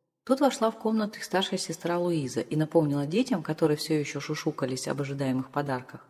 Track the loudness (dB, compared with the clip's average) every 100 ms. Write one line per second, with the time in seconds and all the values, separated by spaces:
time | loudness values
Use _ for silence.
0 | _ _ 0 4 4 4 0 0 0 0
1 | 0 -6 -2 0 0 -2 -4 -4 -2 0
2 | 2 0 0 -4 -2 0 4 4 4 2
3 | 0 0 2 0 -2 2 2 2 0 0
4 | -2 -6 -6 -4 -4 -2 -4 -2 -4 -4
5 | -4 -2 0 0 -2 -2 -2 -4 -6 -18